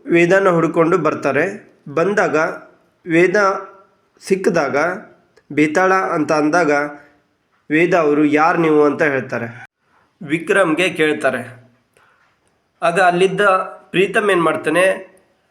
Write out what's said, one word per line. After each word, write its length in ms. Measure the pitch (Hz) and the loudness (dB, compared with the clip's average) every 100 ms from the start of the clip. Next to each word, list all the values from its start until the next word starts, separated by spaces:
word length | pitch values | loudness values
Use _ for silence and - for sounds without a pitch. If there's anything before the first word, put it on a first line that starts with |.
| - | 0
ವೇದಾನ 420 | 170 170 190 196 | 2 4 4 4
ಹುಡ್ಕೊಂಡು 500 | 170 165 170 165 185 | 2 0 2 2 2
ಬರ್ತಾರೆ. 760 | 156 143 147 135 180 208 - _ - | 0 -2 -2 -2 -2 -6 -18 _ -8
ಬಂದಾಗ 480 | 143 175 208 170 139 170 170 - _ _ _ 185 | -2 -2 0 0 0 -2 -6 -16 _ _ _ -2
ವೇದ 300 | 165 185 208 196 196 - - _ _ _ _ - | 2 2 2 0 -2 -8 -20 _ _ _ _ -4
ಸಿಕ್ಕಿದಾಗ 500 | 190 220 170 139 131 165 190 - _ _ _ - | -2 0 0 0 0 -2 -4 -12 _ _ _ -8
ಬೇತಾಳ 420 | 143 151 156 185 | 0 0 2 2
ಅಂತ 380 | 190 185 165 147 | 2 0 -2 0
ಅಂದಾಗ 380 | 156 151 170 151 143 147 - - _ _ _ _ _ - | 0 2 0 2 0 -2 -10 -20 _ _ _ _ _ -4
ವೇದ 240 | 151 175 | 0 2
ಅವರು 300 | 175 151 147 | 2 2 2
"ಯಾರು 340 | 151 147 160 175 | 2 2 2 2
ನೀವು?" 260 | 160 151 | 2 4
ಅಂತ 180 | 147 127 | 2 2
ಹೇಳ್ತಾರೆ. 640 | 143 135 110 120 117 120 - _ _ _ _ - | -2 -2 -6 -8 -10 -14 -20 _ _ _ _ -18
ವಿಕ್ರಮ್ಗೆ 680 | 151 160 165 196 175 156 180 | -6 -6 -2 0 0 0 -2
ಕೇಳ್ತಾರೆ. 720 | 160 156 147 135 120 120 - _ _ _ _ _ _ _ _ _ _ _ - | -2 -2 0 -2 -4 -8 -18 _ _ _ _ _ _ _ _ _ _ _ -6
ಆಗ 180 | 170 175 | -2 2
ಅಲ್ಲಿದ್ದ 400 | 180 175 190 190 208 185 - - _ | 2 4 0 2 0 0 -2 -12 _
ಪ್ರೀತಮ್ 400 | 165 202 233 208 | -2 0 0 0
ಏನ್ 120 | 180 | 0
ಮಾಡ್ತಾನೆ, 680 | 160 151 160 165 190 190 190 _ _ _ _ | 0 -2 -2 0 0 -2 -10 _ _ _ _